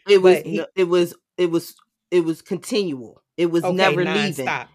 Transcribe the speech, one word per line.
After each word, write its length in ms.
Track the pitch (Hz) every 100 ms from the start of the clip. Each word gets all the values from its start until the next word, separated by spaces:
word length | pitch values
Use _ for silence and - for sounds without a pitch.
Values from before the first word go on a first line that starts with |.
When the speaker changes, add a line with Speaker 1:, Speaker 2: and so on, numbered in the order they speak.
| -
Speaker 1:
It 140 | 202
was 160 | 185 160
Speaker 2:
but 60 | 151
he 120 | 185
Speaker 1:
no, 80 | - 190
it 80 | 180
was, 280 | 180 170 - _ -
it 120 | 175
was, 240 | 165 - - _ _ _
it 100 | 180 165
was 160 | 160
continual. 800 | - 185 - 226 185 135 110 - _ -
It 120 | 170
was 120 | 170
Speaker 2:
Okay, 120 | 180 185
Speaker 1:
never 280 | 190 160 170
leaving. 400 | 160 147 135 131
Speaker 2:
nonstop. 220 | 143 117